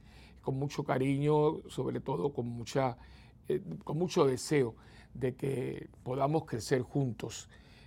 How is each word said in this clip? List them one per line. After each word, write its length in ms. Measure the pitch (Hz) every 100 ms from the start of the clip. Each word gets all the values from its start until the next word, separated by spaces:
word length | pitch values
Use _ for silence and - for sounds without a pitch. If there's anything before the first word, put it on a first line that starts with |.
| - - - -
con 160 | - 135
mucho 280 | 147 -
cariño, 840 | 143 139 135 139 147 151 151 - -
sobre 300 | - 131 127
todo 340 | 127 135 143
con 140 | - 120
mucha, 500 | 120 113 139 131 117 - - - - -
eh, 120 | - 196 156
con 160 | - 151
mucho 260 | 180 190
deseo 520 | 139 127 - 151 123 - - - -
de 200 | - 127
que 560 | 131 139 127 131 - - -
podamos 400 | - 131 139 160
crecer 380 | 151 120 - 131
juntos. 680 | 123 143 135 110 120 - - - - -